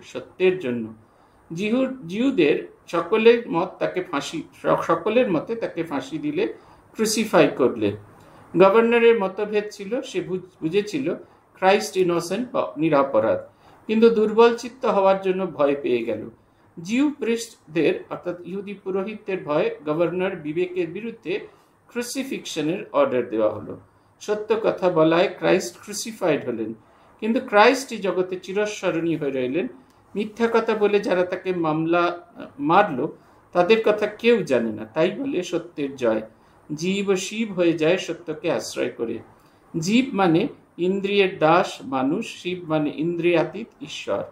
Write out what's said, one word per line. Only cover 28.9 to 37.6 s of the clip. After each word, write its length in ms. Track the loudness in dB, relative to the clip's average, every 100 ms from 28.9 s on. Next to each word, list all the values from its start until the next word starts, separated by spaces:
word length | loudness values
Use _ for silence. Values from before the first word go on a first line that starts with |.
| -2 -2 -2
হয়ে 120 | -2
রইলেন। 360 | -2 -2 -2 -4 -10 _ _ _ -8
মিথ্যা 320 | -6 -2 2
কথা 220 | 2 2 2
বলে 240 | 4 2
যারা 260 | 2 0 0
তাকে 280 | -2 -4
মামলা, 640 | -2 0 0 2 2 2 -2 -14 -18 -18 -6
মারলো, 580 | 2 4 4 0 -4 -6 _ _ _
তাদের 320 | 2 4 4
কথা 240 | 4 2 0
কেউ 360 | 0 2 4
জানে 280 | 4 0 0
না, 140 | -6 -8
তাই 260 | 0 0
বলে 320 | 0 -4 -4
সত্যের 520 | -4 -6 -6 -8 -8 -2
জয়। 260 | 0 0 -4 _ _ _ -12
জীব 360 | -6 -2 -2 0
ও 60 | -2
শিব 360 | -2 -6 -4
হয়ে 220 | 0